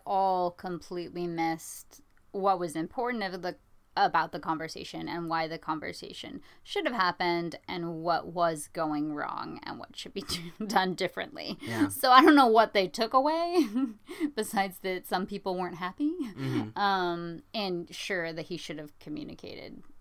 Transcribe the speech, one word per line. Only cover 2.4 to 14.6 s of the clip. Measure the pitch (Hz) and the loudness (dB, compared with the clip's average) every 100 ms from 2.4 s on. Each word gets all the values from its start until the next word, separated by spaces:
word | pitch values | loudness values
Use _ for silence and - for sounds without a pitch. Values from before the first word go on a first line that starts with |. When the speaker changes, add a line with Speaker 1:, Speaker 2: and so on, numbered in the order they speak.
| 196 180 | 2 2
Speaker 1:
was | 175 160 | -2 -4
important | 170 - 240 233 | -4 -2 -2 -2
of | 196 180 | -4 -4
the, | - - _ - _ - | -8 -8 _ -20 _ 2
about | 196 165 165 | 4 4 0
the | 175 | -4
conversation | 175 160 160 - - 165 160 | -4 -4 -4 -10 -12 -8 -6
and | 165 165 | -6 -2
why | 165 160 | -2 -2
the | 160 | -6
conversation | - 156 - - - - - - - - | -6 -6 -6 -10 -14 -14 -12 -14 -16 -20
should | - 403 | -8 -4
have | 311 | -2
happened | 240 180 175 180 170 170 - - | 2 0 2 0 0 -2 -8 -8
and | 180 170 160 | -6 -6 -4
what | 165 165 - | 0 0 -2
was | 170 170 156 - | 0 2 0 -8
going | 175 160 151 151 | -4 -2 -2 -2
wrong | 147 - - 160 - | -4 -6 -6 -8 -10
and | - - | -10 -12
what | - - | -12 -14
should | - | -10
be | 196 | -10
<laughs> | 190 175 170 - | -6 -8 -8 -8
do-, | 214 | 0
done | 208 185 | 2 2
differently. | 175 185 - - - 80 - | 0 -2 -4 -8 -10 -12 -10
Speaker 2:
Yeah. | 294 - 285 | -6 0 0
Speaker 1:
So | - 262 | 4 10
I | 254 | 10
don't | 320 | 12
know | 294 247 | 10 10
what | 220 214 | 8 8
they | 208 185 | 4 0
took | - 220 | 0 2
away | 262 294 330 349 349 233 226 262 208 | 4 4 0 2 2 2 0 -2 -6
<laughs> | - 359 302 | -16 -4 -4
besides | 220 214 214 | -2 -2 0